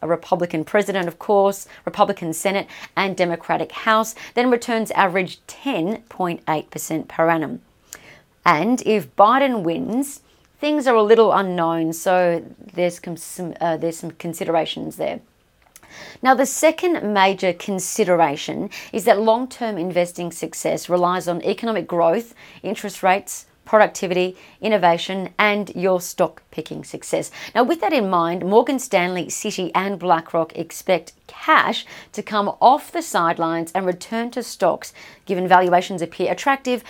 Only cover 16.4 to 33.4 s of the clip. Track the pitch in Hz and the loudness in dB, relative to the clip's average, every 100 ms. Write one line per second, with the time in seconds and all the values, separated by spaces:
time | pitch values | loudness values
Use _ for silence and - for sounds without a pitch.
16.4 | 269 - 311 320 359 320 208 208 190 190 | 2 2 2 2 0 0 0 2 2 2
17.4 | 190 175 - 190 175 - 190 175 160 143 | 0 -2 -4 -6 -4 0 2 4 2 0
18.4 | - 143 190 - - - 196 202 220 226 | -6 -6 -8 -10 -10 -2 2 4 4 2
19.4 | 254 - 233 208 180 175 175 175 175 170 | 0 -6 -6 -4 -4 -2 -2 -4 -10 -8
20.4 | 165 - 165 160 - 175 175 180 170 175 | -10 -6 -4 -4 -2 0 2 0 -2 -4
21.4 | - 196 233 214 165 175 165 185 233 - | -2 -4 -2 -4 -4 0 2 2 -2 -14
22.4 | - - - 190 208 - 185 190 - - | -20 -14 -10 -8 -10 -2 0 0 -2 -14
23.4 | - _ - 214 208 208 190 180 180 185 | -16 _ 2 4 4 0 -4 0 -2 -4
24.4 | - - 220 214 175 170 - 190 180 - | -18 -8 0 2 4 2 0 -6 -4 0
25.4 | 208 208 202 - 190 185 175 - 165 - | 2 2 -4 -2 0 0 0 0 0 -2
26.4 | - - 156 156 147 165 - 160 156 - | -16 -12 -10 -10 -12 -12 -6 -4 -4 -10
27.4 | - - 247 330 - 311 196 180 170 170 | -4 0 2 2 0 0 2 2 0 -2
28.4 | 180 214 277 269 - 190 175 180 175 - | 2 4 4 0 0 0 0 -2 -6 -6
29.4 | 214 - 180 175 196 190 175 165 165 170 | -6 -6 -2 -2 -2 -2 0 0 0 -4
30.4 | 160 - 165 - - 180 - - - - | -4 -6 -10 -8 -2 -2 -2 -20 -20 -8
31.4 | - 311 - - - - - - 202 214 | 2 4 4 0 -8 -16 -16 -12 -6 -2
32.4 | 202 - 220 285 - 349 320 202 170 170 | -2 4 4 4 0 -8 -4 0 0 0